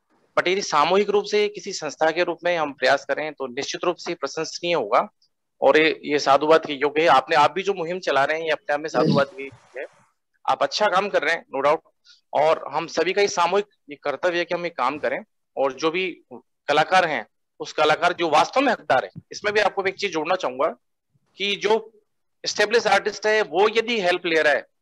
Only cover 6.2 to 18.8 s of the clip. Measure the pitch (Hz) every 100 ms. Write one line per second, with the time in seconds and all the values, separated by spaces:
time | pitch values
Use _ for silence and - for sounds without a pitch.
6.2 | 139 139 151 160 156 139 143 147 165 135
7.2 | 143 160 151 160 190 185 165 180 180 139
8.2 | 139 160 160 147 - 147 156 127 156 143
9.2 | 139 131 139 127 _ 127 - _ _ _
10.2 | _ _ - 135 139 - 208 180 202 175
11.2 | 147 165 - 131 139 156 _ _ _ _
12.2 | _ 131 156 156 - 147 165 - 165 185
13.2 | 202 175 170 196 208 _ - 143 143 135
14.2 | 180 175 170 175 170 170 127 147 123 151
15.2 | 220 _ _ - 135 131 160 175 185 -
16.2 | - 120 _ _ - 147 156 185 170 131
17.2 | 107 _ _ - 156 - 156 151 170 170
18.2 | 170 151 165 254 277 208